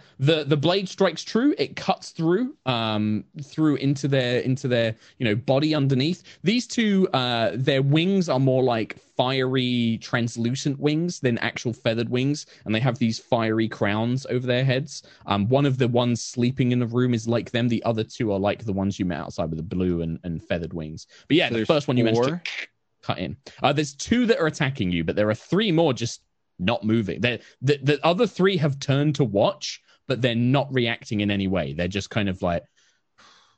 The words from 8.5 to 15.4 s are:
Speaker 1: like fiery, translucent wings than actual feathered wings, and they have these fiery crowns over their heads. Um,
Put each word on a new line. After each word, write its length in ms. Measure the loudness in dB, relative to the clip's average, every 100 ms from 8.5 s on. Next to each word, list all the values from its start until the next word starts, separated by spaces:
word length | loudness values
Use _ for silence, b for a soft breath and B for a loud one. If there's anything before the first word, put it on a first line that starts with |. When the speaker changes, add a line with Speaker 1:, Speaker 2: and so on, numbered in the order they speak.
| 4
Speaker 1:
like 340 | 2 2 -2 -8 -8 -2
fiery, 840 | 0 0 0 0 0 2 0 -2
translucent 760 | -2 -2 -2 -2 -2 -2 -4 -2
wings 400 | 0 0 -2 -2
than 180 | -2 0
actual 340 | -2 -6 -6
feathered 380 | -4 -2 -2 -2
wings, 380 | 0 0 -2 -8 B -4
and 80 |
they 60 | 0
have 180 | 0 0
these 220 | 0 -2
fiery 480 | -2 0 2 2 0
crowns 580 | 0 0 0 0 -2 -2
over 160 | -4 0
their 180 | 0 2
heads. 380 | 0 -2 -10 B B -2
Um, 200 | 0